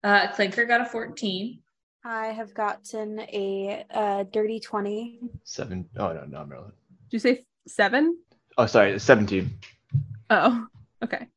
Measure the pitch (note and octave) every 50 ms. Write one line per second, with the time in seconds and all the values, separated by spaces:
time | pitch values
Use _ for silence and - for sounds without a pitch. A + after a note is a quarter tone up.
0 | - G3+ G3+ G3+ F#3 G3+ - - G3+ F#3+ G3 A#3+ A#3 A#3 A#3+ A#3+ B3 - - A3+
1 | A3+ A#3 - - A3+ G3+ F#3 F#3 G3+ B3 B3+ - _ _ _ _ _ _ _ _
2 | _ A#3+ A3+ A3 A3 A3 A3 A3 A3+ G3+ G3+ - G#3+ G#3 - G#3 G#3 - - A3
3 | G#3+ G#3 G#3+ G#3+ - - - G#3 G3 G3 G3 G3 G3 G3 G3+ - - _ - A3
4 | G#3+ G3+ G3 G3+ G3 G3 - G#3+ G#3+ G#3+ A3+ A3 - - - G#3 G3+ G3+ G#3 G#3+
5 | A#3 A#3 A#3 A#3 B3 A#3 - - _ - - - - - F#2 F#2 F2 - - -
6 | G2 F2+ D#2+ D2+ C#2 D2 C2+ D2 D2+ C#2+ C#2 - F2+ G#2+ - _ _ _ - _
7 | - - - A3 - A#3+ B3+ B3 - _ _ _ _ - - - G#3 G3 A#3 C4+
8 | D#4 E4 E4+ E4+ _ _ _ _ _ _ _ - A#2 A2 - A#2 G2+ G2 F#2+ G#2
9 | - - C3 G#2+ G#2 G2 G2+ F#2 F#2 - - - - - _ _ _ _ - -
10 | - - - - - _ A3+ F#3 D3+ A#3+ A#3+ A#3 A3+ - _ - - _ _ _
11 | - - - - - - _